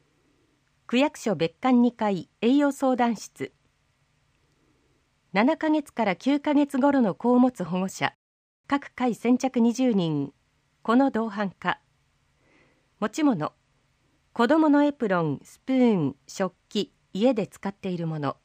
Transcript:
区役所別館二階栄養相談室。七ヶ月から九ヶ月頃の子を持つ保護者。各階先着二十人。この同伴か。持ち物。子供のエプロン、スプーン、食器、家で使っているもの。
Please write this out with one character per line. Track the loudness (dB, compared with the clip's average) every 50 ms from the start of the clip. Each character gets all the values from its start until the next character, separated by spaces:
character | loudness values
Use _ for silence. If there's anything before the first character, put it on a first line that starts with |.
| _ _ _ _ _ _ _ _ _ _ _ _ _ _ _ _ _
区 | -4 0 0
役 | 0 0 -2 -6
所 | -4 -4 -2
別 | -2 -2 -4 -4 _
館 | 0 2 2 4
二 | 2 2
階 | 0 -2 -4 -2 -2 -4 -6 -12 _ _
栄 | 0 2 2
養 | 2 2 0
相 | -2 -2 -2 -2 0
談 | 0 0 -2 -2
室。 | -6 -10 -18 _ -12 -12 -12 -12 _ _ _ _ _ _ _ _ _ _ _ _ _ _ _ _ _ _ _ _ _ _ _ _ _ _ _ _ _ _ _ _ _ _ _
七 | 0 0 2 2 0
ヶ | 0 0 0
月 | 0 -2 -2 -6
か | -6 -4 -2
ら | -2 -2
九 | -2 -2 -2 -2 0
ヶ | 0 0 0
月 | 0 0 0 0 0
頃 | 0 2 2 2
の | 0 0 -2
子 | -2 0 2
を | 4 4
持 | 4 2
つ | 0 -4 -8
保 | -6 -4 -4
護 | -4 -6
者。 | -4 -4 -4 -4 -4 _ _ _ _ _ _ _ _ _ _
各 | -4 -4 -4 -4 -10 -8
階 | -4 -2 -2 -2
先 | -2 0 0 0
着 | 2 0 -2 0 2
二 | 2 2 2
十 | 0 0 2
人。 | 2 2 0 0 -2 -2 -4 -6 -10 _ _ _ _ _ _ _ _ _
こ | _ 2 2
の | 4 4 2
同 | 0 -2 -4 -4
伴 | -6 -6 -8 -8
か。 | -8 _ -6 -6 -6 -6 _ _ _ _ _ _ _ _ _ _ _ _ _ _ _ _ _ _ _ _ _ _ _ _
持 | -6 -6
ち | -2 0 2
物。 | 2 2 0 -4 -6 -8 _ _ _ _ _ _ _ _ _ _ _ _ _ _ _
子 | _ -2 2 2
供 | 4 4 4 4
の | 4 4 4
エ | 2
プ | 0 -2 -4 -2
ロ | 0 0
ン、 | 0 -2 -4 -6 -8
ス | -18 -20 _
プ | _ -2 2
ー | 4 4 4 4
ン、 | 2 0 -2 -4 -8 _
食 | -16 -6 -6 -6 -6 -6 _ _ _
器、 | -6 -6 -6 -6 _ _ _ _
家 | -4 0 0 2 2
で | 0 -4
使 | -6 -10 -10 -10 -10
っ | -10
て | _ -8 -8
い | -6
る | -6 -6
も | -6 -6 -4
の。 | -4 -6 -6 -8 _